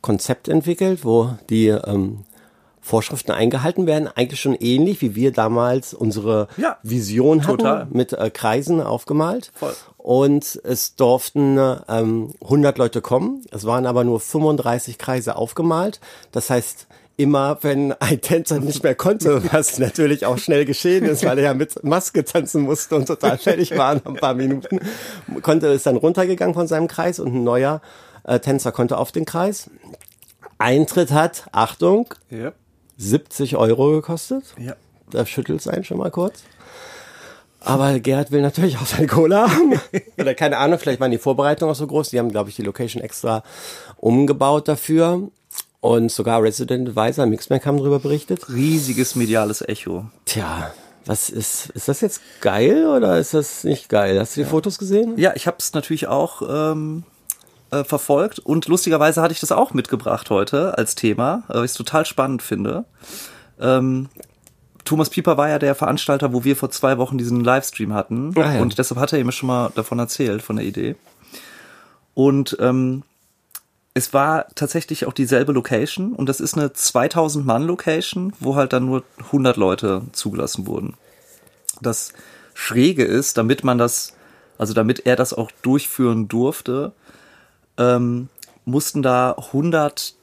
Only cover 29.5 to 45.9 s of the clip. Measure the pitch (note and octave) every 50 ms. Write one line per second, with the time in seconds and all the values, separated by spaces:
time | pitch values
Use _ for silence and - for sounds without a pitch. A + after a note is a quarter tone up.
29.5 | G3+ - - - - - - - - _ - _ _ _ _ _ _ _ - -
30.5 | _ _ A2 A#2+ B2+ D3 D#3 - - F3+ F3 B2 C#3 D3+ D#3+ F3 - - - -
31.5 | - - A2+ - - _ E3+ F3 G3 A3 A#3+ - - _ _ _ B2 A2 A#2 D3
32.5 | - _ _ _ _ _ _ _ _ - F#2+ G2 A2+ D3+ - _ - - C#3+ A#2+
33.5 | C#3+ - A2+ A2 A#2 B2 C3+ D3 D#3 D#3 D3+ - E3+ D#3+ - - C4 C4+ C4+ -
34.5 | - - A#2+ B2+ - _ _ _ _ _ _ _ - A#2 A#2 - - C#3+ - -
35.5 | D#3 D#3 - - - F3 F#3+ - F3+ F3+ - F3 - F3 F3 G#3 - - - _
36.5 | _ _ - - - - - - - - - - - - - - - - _ _
37.5 | _ _ - - C3 C3+ C#3 C#3 C3+ B2+ A2 C3 C3+ C#3 C#3+ - C#3 D3 C#3+ C#3+
38.5 | - - F3 F#3 C3 A2+ C3 - - - D#3 C#3 - E3 D#3+ D#3 F#3+ G3+ A#3 -
39.5 | - D#4 F4 D4 - C#3+ - - - F#3+ - - _ - D3+ C3+ B2+ - D#3+ D3
40.5 | C#3 A#2 C#3 D3+ E3+ E3 - D3 C3 A#2 C3 B2+ A#2+ A#2 - C3+ C3 A2+ C#3 C#3+
41.5 | D3+ D3+ F3 D#3 D3+ B2+ D3+ C3+ D3 D3+ D3 - - A#2+ A#2+ A#2 G2+ G#2+ G2+ G2+
42.5 | - - G#2 G2+ G2+ - B2 A2 - A#2+ - A2 - - - A#2 A2+ A2 - -
43.5 | - - - - - - - - - _ - A2+ A#2+ C3 C#3+ C#3+ D3 - C3+ C#3
44.5 | D3 D3+ D3 - D3+ B2 - - D#3 D#3+ E3 E3+ F3 F3+ G3 G3 _ _ _ _
45.5 | - - - _ _ _ - A2+